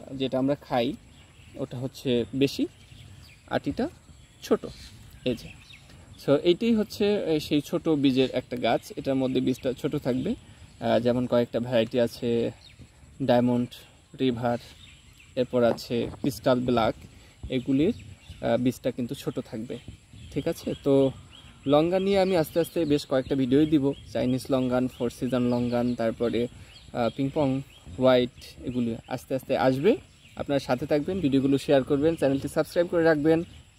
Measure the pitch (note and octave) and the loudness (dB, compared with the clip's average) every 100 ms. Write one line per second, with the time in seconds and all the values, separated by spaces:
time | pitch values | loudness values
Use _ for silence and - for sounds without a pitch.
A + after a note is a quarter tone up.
0 | - C3+ C3+ C3 C3+ D3 - B2+ A#2+ G#3+ | -10 -6 -4 -2 -2 -2 -2 -2 -2 -4
1 | - - - - - - - B2 C3 - | -12 -20 -20 -20 -20 -12 -10 -8 -10 -6
2 | C#3 A#2+ G#2+ C3+ C3+ - D#4 - - - | -2 0 0 0 0 0 -6 -6 -20 -20
3 | - - - - - - - - D4 - | -20 -20 -20 -20 -6 -4 -4 -6 -6 -8
4 | - - - - - A3 - - - - | -20 -20 -20 -12 -2 -2 -2 -16 -20 -20
5 | - - B2+ A#2 - - - - - - | -20 -10 -6 -6 -8 -20 -20 -20 -20 -20
6 | - - - C#3+ F3 F3 A#3 A3 G3+ - | -20 -8 0 2 4 2 2 0 0 -2
7 | G3+ G#3 - D#3 - D3+ - E3+ E3 D3+ | 0 0 0 -2 0 -2 -2 -4 0 2
8 | C3+ B2+ B2+ B2+ - B2 A2+ D3 - - | 4 4 2 0 -6 -4 0 0 -4 -10
9 | C3+ C3+ C3 C3 C3 B2+ C3+ - D3 C#3+ | -4 0 0 0 0 -2 -4 -4 -4 -4
10 | D3 C3 D#3+ C4 - - - - A#2 A2+ | -2 -2 -2 -6 -10 -20 -20 -6 0 2
11 | A#2+ B2 B2 B2 A#2+ A#2+ A#2+ B2 A2+ B2 | 2 0 2 2 0 -2 0 0 2 2
12 | A#2 - A#2+ A#2 A#2 - - - - - | 0 -2 -2 0 -2 -6 -18 -20 -20 -20
13 | - - B2+ B2 B2 B2 B2 - - - | -18 -6 2 4 4 2 -2 -8 -20 -20
14 | _ - C3 A#2 A#2+ A#2+ - - - - | _ -4 -2 0 -2 -2 -6 -20 -20 -20
15 | - - - - B2 B2 A#2 - - A#2+ | -20 -20 -10 -4 -2 2 2 2 -2 -4
16 | A2+ - D3 - C#3+ B2+ B2 A#2 A2 - | -4 -4 -6 -2 0 2 2 2 2 -2
17 | - - - - - C3 A#2+ C3+ E3+ - | -10 -20 -20 -16 -6 -4 0 0 2 -2
18 | - - - - B2+ A#2 B2 - C3 B2+ | -8 -20 -20 -8 -2 0 0 -2 -4 -4
19 | A#2+ C#3+ - C3+ - A2+ A#2+ A#2 - - | -6 -8 -8 -8 -8 -10 -10 -12 -14 -20
20 | _ - - D3 E3 E3 - - C#3+ C#3 | _ -20 -10 -6 -4 -6 -6 -4 2 4
21 | C4 - - - - - C3+ D3 E3 F#3 | 4 -2 -16 -20 -20 -10 2 2 4 2
22 | G3 G3 F#3 F3+ D3+ E3+ D#3+ F3 D#3 C#3+ | 2 2 2 2 0 0 -2 0 0 0
23 | - C3 B2+ C#3 B2+ C#3 D#3 D#3 C#3 C3+ | 0 -2 0 0 2 4 4 4 2 -4
24 | - A#2 B2 B2+ - C3 B2+ B2+ B2+ - | -6 -4 -2 -2 0 0 2 0 -2 -2
25 | A#2+ - B2+ B2+ B2 B2 B2 A#2+ B2 A#2 | -6 -4 -4 0 0 0 0 0 -2 0
26 | A#2 A2+ A#2 A2 A#2+ - - - - C3 | -2 0 -2 0 -4 -6 -20 -20 -10 -2
27 | A2+ B2 C3+ D#3 C#3 C3 C#3 - - - | -2 0 -4 0 0 0 -6 -16 -14 0
28 | B2+ B2+ B2 - - - - B2 A#2 A2+ | 4 4 2 -4 -20 -14 -8 -4 -4 -4
29 | - B2 - C3 - B2 C3 C3 F3 E4+ | -8 -10 -6 -6 -2 0 2 2 2 0
30 | - _ - - B2+ C#3 - B2+ D3+ D3 | -2 _ -18 -10 -4 -2 0 -2 0 -2
31 | E3 F#3+ D3 C3+ C3+ C#3 - C#3 B2+ C#3 | 0 -2 0 2 2 0 4 2 4 2
32 | D#3 E3 C#3 C3+ C#3 D#3+ D3+ F3+ F3 F3 | 2 2 0 0 -2 -4 -2 0 0 4
33 | E3 D3+ D#3 E3 F3 - - | 4 4 4 2 0 -12 -20